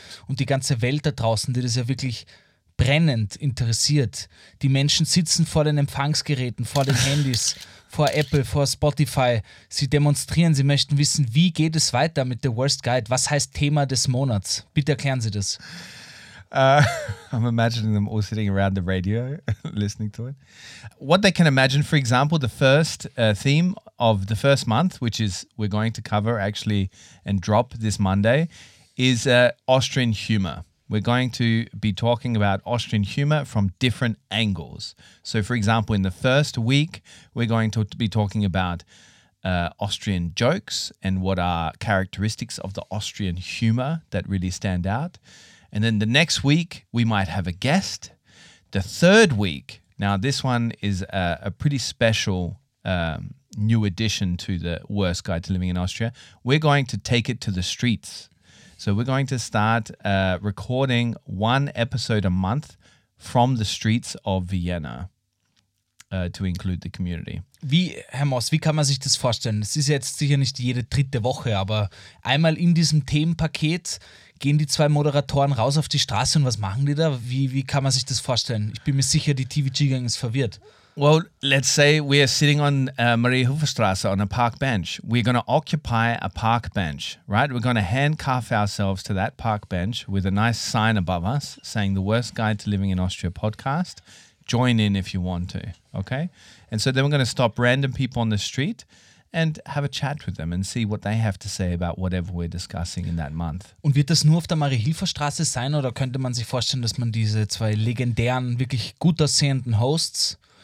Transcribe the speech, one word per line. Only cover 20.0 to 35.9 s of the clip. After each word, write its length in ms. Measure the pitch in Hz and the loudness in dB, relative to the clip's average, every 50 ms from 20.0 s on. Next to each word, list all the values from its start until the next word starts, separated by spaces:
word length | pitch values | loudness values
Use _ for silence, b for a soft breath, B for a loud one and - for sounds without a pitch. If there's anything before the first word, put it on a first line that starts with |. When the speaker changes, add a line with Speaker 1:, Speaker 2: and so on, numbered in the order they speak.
| 107 107 - | -8 -8 -8
Speaker 3:
to 140 | - 117 127 | -10 -12 -12
it. 60 | 139 B B B B B B B B B B 110 - _ | -12 B B B B B B B B B B -20 -18 _
What 240 | - 135 160 190 208 | 0 2 2 4 4
they 100 | 196 165 | 4 4
can 140 | - 175 | 4 4
imagine, 360 | 156 135 135 131 131 131 147 147 | 6 6 6 4 4 4 2 2
for 140 | - - | 2 2
example, 420 | 151 135 113 127 123 139 147 170 160 | 2 4 4 4 4 4 2 2 0
the 100 | 131 117 | 0 -2
first, 580 | - - 143 131 135 151 165 - - - - - - | 0 2 4 6 6 6 4 2 -2 -8 -12 -8 -2
uh, 180 | - 117 110 104 | 2 2 2 2
theme 400 | 98 - 139 143 156 170 180 190 - - - - - | 2 2 2 4 4 4 2 0 -4 -10 -16 -4 2
of 300 | 120 113 110 98 95 98 | 4 4 4 4 0 -2
the 80 | 113 | -2
first 300 | 104 - 139 139 120 - | 2 4 4 4 4 2
month, 340 | 120 107 120 165 185 - - | 2 2 2 2 2 0 -2
which 200 | 127 117 110 - | -4 -4 -2 -2
is 260 | 113 104 90 - - - _ | -2 -2 -2 -6 -10 -12 _
we're 120 | - 107 104 | -6 -4 -2
going 240 | 98 104 107 113 113 | 0 0 0 -2 -2
to 100 | - 110 | -6 -4
cover 360 | - - 107 101 113 120 110 | -2 -2 0 0 0 -2 -2
actually 520 | 98 101 104 - - 110 104 101 95 92 B B B B B B - | -2 -4 -4 -4 -2 0 0 0 0 -2 B B B B B B -6
and 160 | - 101 98 | -4 -2 -2
drop 340 | 85 - 107 107 120 - - | 0 2 2 2 2 0 -4
this 240 | 117 110 110 101 - | -6 -4 -4 -2 0
Monday, 500 | 104 95 95 101 101 113 123 147 165 170 B B B B B B B B B | 2 2 2 4 4 4 4 4 2 -2 B B B B B B B B B
is, 300 | - 127 131 127 117 - | 0 2 2 2 2 2
uh, 260 | 139 123 123 123 120 - _ _ | 4 6 6 6 4 2 _ _
Austrian 460 | - 131 131 131 - - 139 123 117 110 | 2 4 4 2 2 0 0 0 0 0
humor. 520 | - - - 113 107 95 85 65 - - - _ _ _ - | -2 -2 0 0 0 0 -2 -6 -10 -14 -18 _ _ _ -4
We're 140 | 110 107 95 | -4 -2 0
going 280 | 120 120 127 127 123 120 | 2 2 2 0 -2 -2
to 340 | - 123 117 113 113 117 - - 104 | 0 2 2 2 2 0 -4 -6 -4
be 140 | - 110 98 | -2 -2 -2
talking 420 | - 117 117 120 117 - 123 117 | 0 0 0 0 0 0 -2 0
about 280 | 110 104 101 98 98 - | 2 2 2 2 0 -2
Austrian 380 | - 117 120 - - - 107 101 | -2 -4 -4 -2 -2 0 0 0
humor 420 | 92 - - 143 147 151 151 143 | 0 0 0 0 2 2 0 0
from 280 | - - 113 98 95 - - | -2 -2 0 0 0 0 0
different 400 | - 127 113 - 131 117 104 - _ - | 0 0 2 0 -2 -2 -2 -4 _ -4
angles. 640 | 95 107 113 107 95 85 76 - - - - - B B B B B B - | -2 0 0 0 0 -4 -6 -10 -14 -14 -14 -16 B B B B B B -10
So, 200 | - - 113 98 | -4 -4 -2 -2
for 120 | - 123 | 0 -2
example, 400 | 120 101 110 110 113 107 - | 0 2 2 2 2 2 0